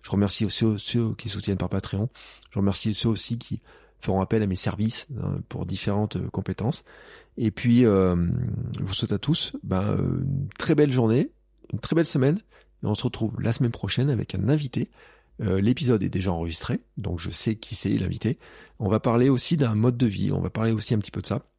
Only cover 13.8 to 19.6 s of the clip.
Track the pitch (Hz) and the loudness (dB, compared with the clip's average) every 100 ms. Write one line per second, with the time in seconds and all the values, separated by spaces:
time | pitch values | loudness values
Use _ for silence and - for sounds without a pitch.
13.8 | 95 - 139 113 - 92 101 151 143 - | -4 0 0 0 -2 -2 2 2 0 -4
14.8 | 117 _ - _ _ - 104 95 101 123 | -4 _ -20 _ _ -6 0 2 2 2
15.8 | 123 110 - 98 92 85 85 85 - 123 | 2 2 2 0 0 0 -2 -6 -4 -6
16.8 | _ - 95 87 87 87 - 107 - 104 | _ -8 -6 -4 -6 -4 -4 -4 -8 -6
17.8 | 95 110 92 87 113 - - - - _ | -2 0 -2 -2 -2 -4 -10 -20 -20 _
18.8 | 101 110 123 117 131 123 - 156 | 0 2 4 4 4 4 2 2